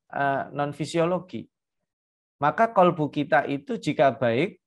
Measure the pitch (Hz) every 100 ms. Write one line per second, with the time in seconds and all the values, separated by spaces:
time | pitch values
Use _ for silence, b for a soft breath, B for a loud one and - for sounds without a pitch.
0 | _ - 139 135 - 139 143 143 139 165
1 | 165 180 - 113 - _ _ _ _ _
2 | _ _ _ - 147 151 226 226 180 156
3 | 143 147 143 156 135 139 - 226 - 139
4 | 139 120 120 117 175 -